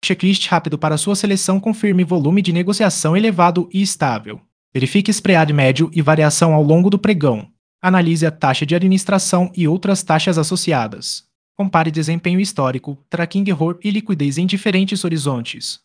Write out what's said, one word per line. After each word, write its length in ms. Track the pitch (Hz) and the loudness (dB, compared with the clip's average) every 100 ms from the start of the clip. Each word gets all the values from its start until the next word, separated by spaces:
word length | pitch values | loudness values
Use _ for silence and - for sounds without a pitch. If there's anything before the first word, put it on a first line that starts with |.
Checklist 440 | - 185 185 196 - | -4 -2 0 0 0
rápido 300 | 175 160 151 | -2 -2 -4
para 200 | 156 151 | -2 -2
sua 160 | - | -2
seleção: 460 | 202 208 196 - 190 | -2 -2 -2 0 -2
confirme 460 | 202 220 208 185 175 | -2 -2 0 2 2
volume 360 | 175 143 190 | 0 2 2
de 120 | 180 | 2
negociação 640 | 170 175 202 214 - 156 175 | 0 0 0 0 0 0 2
elevado 520 | 226 185 175 175 175 | 0 2 2 2 -2
e 100 | 190 | -2
estável. 580 | 196 - 147 110 104 107 _ _ _ | -2 -2 -2 -2 -8 -16 _ _ _
Verifique 380 | 131 131 202 202 | -4 0 0 0
spread 400 | 208 - 180 156 | -2 2 2 4
médio 400 | 147 135 131 160 | 4 2 2 0
e 80 | 175 | 0
variação 520 | 147 156 151 147 165 | 2 4 2 2 2
ao 100 | 156 | 4
longo 260 | 147 160 185 | 4 4 4
do 80 | 196 | 2
pregão. 480 | 208 196 143 113 104 _ _ _ | 0 2 2 -2 -6 _ _ _
Analise 440 | 185 185 170 165 160 | 0 2 2 2 0
a 60 | |
taxa 340 | 156 139 131 147 | 0 -2 0 0
de 100 | 170 | 0
administração 760 | 185 190 - 196 190 180 180 | 2 2 2 -2 0 0 0
e 140 | 180 160 | 0 0
outras 340 | 175 196 196 | 0 0 -4
taxas 360 | - 156 175 165 | 0 0 2 0
associadas. 880 | 156 180 - 147 110 - - - _ _ _ | -2 -2 -2 -2 -2 -8 -12 -12 _ _ _
Compare 380 | _ 196 180 160 | _ -2 0 0
desempenho 480 | 156 156 170 175 180 | -2 -2 -2 0 0
histórico, 580 | 196 - 135 131 - 139 _ | 0 -2 -2 -2 -8 -14 _
tracking 340 | 165 170 196 202 | -6 -4 -2 0
error 280 | 170 160 175 | 0 0 -2
e 80 | 208 | -4
liquidez 460 | 208 214 180 143 139 | -4 -2 -2 -2 0
em 80 | 180 | -2
diferentes 580 | 196 214 185 190 202 | -2 -2 0 0 -2
horizontes. 800 | 180 165 139 127 117 113 - - | -4 -4 -4 -4 -6 -12 -12 -14